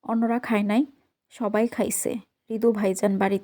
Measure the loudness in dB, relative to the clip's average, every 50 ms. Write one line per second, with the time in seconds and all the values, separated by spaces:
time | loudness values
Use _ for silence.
0 | _ -2 -2 0 0 0 0 -2 -2 0 0 0 0 2 2 2 0 0 -4 _
1 | _ _ _ _ _ _ -10 -6 -4 -2 0 0 0 0 0 -2 -2 -2 -2 -4
2 | -4 -4 -6 -6 -10 _ _ _ _ _ -4 2 2 2 2 2 0 0 0 2
3 | 0 0 2 2 2 0 0 -2